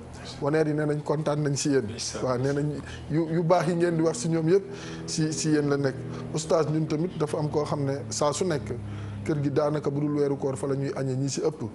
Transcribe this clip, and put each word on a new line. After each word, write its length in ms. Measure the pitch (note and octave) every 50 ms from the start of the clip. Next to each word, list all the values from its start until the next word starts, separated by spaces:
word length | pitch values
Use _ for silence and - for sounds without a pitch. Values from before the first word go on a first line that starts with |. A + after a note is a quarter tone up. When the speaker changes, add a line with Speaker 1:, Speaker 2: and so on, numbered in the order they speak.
| A#2 - - - - - - -
Speaker 1:
Waneer 260 | - C#3 D3 D#3 D#3+ D3+
yi 60 | D3+
nee 120 | D3 D3+
nañ 160 | D3+ D3 D3+ D3+
kontaan 400 | - D3+ D3+ D#3 D3+ D3 D3+ D3+
nañ 120 | C#3+ C#3+
si 120 | C3 - D#3
yéen. 120 | C#3 C3+ A#2
Speaker 2:
Ndeysaan. 380 | G2+ G#2+ A#2 - - - - -
Speaker 1:
Waaw, 140 | B2+ B2+ B2
nee 140 | B2+ C#3 C#3+
nañ 180 | C#3+ D3 D3+ D3 C#3 C3+ - - - - -
yu, 160 | C#3+ D#3 E3 D#3 D#3+
yu 100 | E3+ F3+
baax 240 | D#3+ F#3 F3 D#3+ D3+
yi 60 | F3+
ngeen 220 | E3+ E3+ F3 E3+
di 60 | D#3+ D#3+
wax 140 | E3 D#3 -
si 100 | - E3+
ñoom 200 | E3 E3 D#3+ D#3+
yëpp 160 | F3 G3+ G3 - - - - - - - -
si, 260 | - - - D#3 D#3 D#3
si 160 | - - D#3+
yéen 180 | D3+ D3+ D3 C#3+
la 80 | C#3+
nekk. 200 | C#3 C#3 C3+ B2+ B2 - - - - - - -
Oustaz, 340 | D#3 D#3 - F#3+ E3 D#3 C3
ñun 160 | D3+ D#3 D#3+
tamit 320 | D3 E3 D3 D#3+ F#3 - -
dafa 200 | D#3+ D3 - F3
am 100 | D3+ D3+
koo 140 | C#3+ D#3+ D3
xam 200 | D3 E3+ D3+ C#3+
ne 140 | C3+ C#3 C#3 A2 A2
saa 220 | A2 - D#3 D3 C#3
su 120 | - F#3+
nekk 280 | F#3 D#3+ C#3 - - B2+ A#2+ - - - - - - - - -
kër 160 | - D#3+ D3 C#3
gi 80 | C#3+
daanaka 400 | C#3 D3+ D3+ D3 D3 D3+ C#3+ D3+
bu 100 | C#3 C#3+
dul 140 | D3 D3 D3 D3
weeru 180 | C#3+ C#3+ C#3
koor 180 | C3+ C#3+ C#3 C3+
fa 120 | B2+ - C#3+
la 60 | C#3
ñuy 160 | C3+ C#3 C#3 -
añee 220 | - C3+ C3+ C3
ñi 120 | B2+ C3+ C#3
si 120 | C3+ -
ëpp. 260 | - D#3+ D#3 - B2+ G#2+